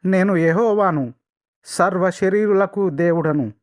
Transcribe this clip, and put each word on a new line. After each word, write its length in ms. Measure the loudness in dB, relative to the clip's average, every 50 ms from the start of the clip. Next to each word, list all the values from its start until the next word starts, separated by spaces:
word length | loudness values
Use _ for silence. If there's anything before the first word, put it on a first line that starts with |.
| 0
నేను 300 | 0 0 2 2 2 2
యెహోవాను, 760 | 2 2 2 2 2 0 0 2 2 0 0 0 -2 -4 -6 -10 _ _ _ _ _ _ _ _ _ _
సర్వ 440 | -14 0 0 0 0 2 0 -2 -2
శరీరులకు 800 | -2 0 -2 0 0 0 0 2 2 2 0 0 -2 -4 -4 -2
దేవుడను. 640 | -2 0 0 0 0 0 0 0 0 -2 -2 -4 -8 _